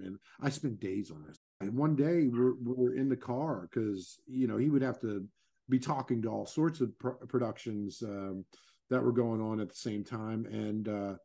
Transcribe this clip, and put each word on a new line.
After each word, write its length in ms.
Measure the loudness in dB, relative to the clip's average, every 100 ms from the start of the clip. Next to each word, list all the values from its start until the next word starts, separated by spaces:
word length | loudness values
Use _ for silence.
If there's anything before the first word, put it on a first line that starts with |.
| -8
and 140 | -12 _ -6
I 100 | -4
spent 300 | -2 -4 -4
days 300 | -4 -4 -4
on 160 | -10 -16
this. 100 | -20 _ -8
And 140 | -4 0
one 200 | 2 4
day 320 | 4 4 4
we're, 260 | 4 4 2
we're 400 | -2 2 2 2
in 140 | 2
the 80 | 0
car 500 | -2 -2 -2 -4 -4
'cause, 480 | -2 -2 -2 -6 -16 -8
you 180 | 0 2
know, 100 | 4
he 120 | 4
would 120 | 4
have 160 | 2 0
to 260 | -2 -4 -6 _ _ _ 2
be 100 | 2
talking 420 | 4 0 0 0
to 60 | 0
all 160 | -2 -2
sorts 360 | 2 2 2
of 160 | -2 0
pro-, 160 | -4 -4 -2
productions, 760 | 0 0 -2 -4 -4 -4 -6
um, 420 | -6 -6 -6 -8 -10 -18 -20 _ 0
that 100 | 2
were 80 | 4
going 300 | 4 2 2
on 180 | 0 -2
at 100 | -4
the 60 | -6
same 280 | -4 -4
time. 420 | -4 -6 -4 -4 -4
And, 420 | -4 -2 -2 -2
uh, 280 | -2 -4 -8